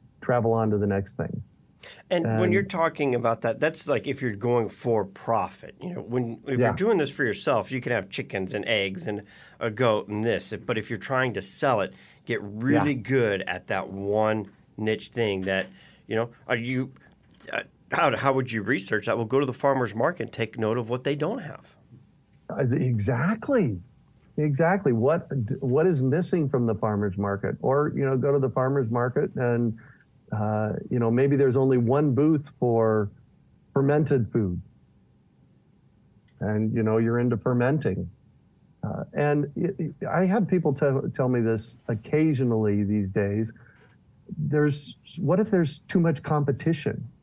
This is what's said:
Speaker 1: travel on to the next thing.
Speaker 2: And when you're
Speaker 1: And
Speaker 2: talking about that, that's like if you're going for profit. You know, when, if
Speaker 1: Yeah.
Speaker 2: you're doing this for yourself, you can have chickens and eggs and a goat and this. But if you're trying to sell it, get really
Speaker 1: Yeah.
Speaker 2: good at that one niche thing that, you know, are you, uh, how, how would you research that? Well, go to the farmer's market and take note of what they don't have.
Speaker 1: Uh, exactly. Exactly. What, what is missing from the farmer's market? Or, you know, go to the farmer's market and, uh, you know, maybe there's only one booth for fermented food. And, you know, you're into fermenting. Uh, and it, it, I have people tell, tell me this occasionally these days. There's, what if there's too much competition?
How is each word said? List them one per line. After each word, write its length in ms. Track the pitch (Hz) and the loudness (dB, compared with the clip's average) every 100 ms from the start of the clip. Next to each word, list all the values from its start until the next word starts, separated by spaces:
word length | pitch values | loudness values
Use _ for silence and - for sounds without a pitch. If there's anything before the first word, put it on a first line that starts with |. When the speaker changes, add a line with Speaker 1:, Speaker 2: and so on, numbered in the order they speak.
| - _ | -12 _
Speaker 1:
travel 320 | - 120 113 | -2 0 2
on 180 | 113 110 | 2 2
to 80 | 104 | 2
the 80 | 101 | 0
next 300 | 98 95 - | 0 -2 -6
thing. 260 | 82 - - _ _ _ - - - | -8 -8 -12 _ _ _ -20 -20 -4
Speaker 2:
And 300 | 180 - - | -2 0 2
when 100 | 180 | 4
you're 120 | 196 | 2
Speaker 1:
And 80 | 196 | 2
Speaker 2:
talking 440 | 170 165 - 139 | 0 0 2 0
about 280 | 120 117 113 | 2 0 0
that, 180 | 117 113 | -2 0
that's 260 | 151 156 - | -2 -2 -2
like 200 | 143 139 | -2 -2
if 120 | 139 | -4
you're 120 | 127 | -4
going 360 | 98 120 120 104 | -2 0 0 0
for 360 | - 123 110 | -4 0 0
profit. 720 | 95 - - 113 90 - - - | 0 -6 -2 0 -2 -8 -20 -14
You 140 | 180 | -10
know, 60 | 175 | -10
when, 400 | - 123 117 113 - | -6 -4 -4 -6 -4
if 120 | 127 | 0
Speaker 1:
Yeah. 80 | 117 | 2
Speaker 2:
you're 80 | |
doing 240 | 95 208 196 | 2 2 2
this 120 | 139 | 0
for 140 | - | -2
yourself, 460 | 123 98 - 120 - | -2 -2 0 0 -2
you 100 | 131 | -6
can 120 | 123 | -2
have 160 | 117 95 | -2 -4
chickens 440 | - 127 101 92 | -8 -8 -6 -6
and 120 | 107 101 | -4 0
eggs 400 | 110 98 95 82 | 0 0 -4 -6
and 160 | 104 - - - - | -8 -10 -20 -20 -8
a 100 | 120 | -6
goat 380 | 107 123 107 - | 0 2 2 0
and 160 | 104 | -2
this. 280 | 113 95 - 104 - | 0 -2 -2 -8 -6
But 100 | 110 | -6
if 140 | 107 | -6
you're 80 | 110 | -8
trying 360 | - 131 131 | -4 -2 0
to 80 | 98 | -2
sell 400 | - - 143 113 | -6 -2 0 2
it, 120 | 90 - - - | 0 -6 -20 -16
get 180 | - 110 | -8 -6
really 520 | 101 104 127 - 147 | -6 -4 0 2 2
Speaker 1:
Yeah. 80 | 127 | -2
Speaker 2:
good 400 | 107 131 110 98 | 0 2 2 0
at 260 | - 90 - | -4 -8 -4
that 220 | 98 - | -6 -4
one 600 | 98 98 107 107 110 101 - _ - | -6 -2 2 2 0 -4 -12 _ -6
niche 320 | 110 110 - | -2 -2 -4
thing 340 | 120 110 98 | -2 -2 -2
that, 240 | 95 95 92 - - - - | -2 -2 -2 -10 -20 -20 -6
you 80 | 110 | -2
know, 140 | 120 - - | -4 -6 -4
are 80 | 120 | -4
you, 360 | 120 127 135 - - _ _ - - | -2 -4 -4 -10 -20 _ _ -20 -10
uh, 100 | - - _ - | -8 -8 _ -6
how, 240 | 143 160 113 | 2 2 2
how 160 | 135 | 2
would 180 | 131 127 | 2 0
you 120 | 113 | -2
research 440 | 98 156 - 107 107 | -2 -2 0 -2 0
that? 100 | 113 | -2
Well, 100 | 110 | 0
go 120 | 131 | 0
to 80 | 135 | 0
the 60 | |
farmer's 420 | 120 139 135 117 | 0 0 2 0
market 280 | 107 143 180 | 0 -2 -2
and 100 | - | -6
take 260 | - 113 - | -4 -6 -2
note 200 | 107 120 | 0 0
of 120 | 113 | -2
what 140 | 127 | -4
they 100 | 139 | -2
don't 240 | 147 151 247 | -2 -2 -4
have. 380 | 160 - - - _ - - _ _ _ - | -8 -14 -18 -20 _ -20 -20 _ _ _ -10
Speaker 1:
Uh, 140 | - 131 | -2 0
exactly. 1080 | 143 127 113 104 120 165 220 - 262 143 92 - _ _ _ _ - | 2 0 0 0 0 0 -2 0 2 2 -2 -10 _ _ _ _ -2
Exactly. 560 | 151 139 165 190 147 | 0 2 2 2 2
What, 360 | 117 127 165 - 143 104 - | 2 2 2 0 -4 -4 -4
what 260 | 123 131 180 | 0 2 2
is 160 | 151 | 2
missing 460 | 131 156 175 180 143 | 2 0 0 0 0
from 180 | 131 117 | 0 0
the 80 | |
farmer's 420 | 107 110 101 104 95 | 0 0 0 -2 -2
market? 400 | 101 98 98 - | -2 -2 -4 -2
Or, 320 | 117 139 151 | 0 0 0
you 100 | - | 0
know, 120 | 135 131 | 0 0
go 160 | 143 | 2
to 60 | 143 | 2
the 120 | 131 | 0
farmer's 400 | 135 127 143 113 | 0 0 0 0
market 400 | 120 123 143 151 - | 0 0 0 -2 0
and, 400 | 123 120 117 110 - - _ _ _ | 0 2 0 -4 -12 -20 _ _ _
uh, 440 | 110 107 107 107 - - | -4 -2 0 -2 -4 -4
you 80 | 123 | 0
know, 120 | 117 | 2
maybe 260 | 120 139 139 | 4 4 4
there's 200 | 135 123 | 4 4
only 220 | 135 127 | 4 4
one 360 | 113 139 151 | 4 4 4
booth 380 | 123 151 151 147 - | 4 4 2 -2 -4
for 500 | 123 113 110 107 101 - - _ _ _ _ | 0 4 4 2 0 -6 -20 _ _ _ _
fermented 580 | 139 139 151 160 139 101 | 0 4 4 4 2 2
food. 300 | 117 98 87 - - _ _ _ _ _ _ _ _ _ _ _ _ _ _ _ - | 0 0 -2 -8 -18 _ _ _ _ _ _ _ _ _ _ _ _ _ _ _ -8
And, 320 | 98 107 110 | -2 0 0
you 80 | 113 | 0
know, 160 | 110 110 | 2 2
you're 200 | 113 120 | 2 2
into 200 | 123 113 | 0 0
fermenting. 680 | 127 123 123 143 110 92 87 - _ _ _ _ _ _ | 0 2 2 2 0 -2 -6 -10 _ _ _ _ _ _
Uh, 200 | - 101 - | -8 -6 -6
and 360 | - 147 147 143 - | -2 0 2 0 -2
it, 180 | 170 - | -4 -2
it, 280 | 160 - - | -6 -6 -4
I 200 | 165 185 | 0 2
have 200 | 220 190 | 2 2
people 280 | 180 160 | 0 0
tell, 280 | 135 143 135 117 | 0 0 0 -2
tell 160 | - 127 | -2 0
me 100 | 123 | 2
this 380 | 113 113 - - - | 2 0 -4 -12 -6
occasionally 960 | 110 - 151 160 131 127 113 107 101 | -6 -2 2 2 2 2 2 2 2
these 260 | 101 107 95 | 2 0 0
days. 440 | 104 98 104 113 - - - - _ _ _ - - | 0 0 0 -2 -6 -20 -20 -20 _ _ _ -14 -6
There's, 640 | 147 147 147 143 - - - - | -2 2 2 0 -6 -18 -16 -4
what 220 | 143 185 | 0 2
if 100 | 214 | 4
there's 280 | 190 151 - - | 2 2 -2 -2
too 100 | 180 | 2
much 240 | 165 147 | 2 0
competition? 840 | - 151 143 135 165 165 - 104 113 - | 0 0 0 0 0 -2 -2 -6 -8 -16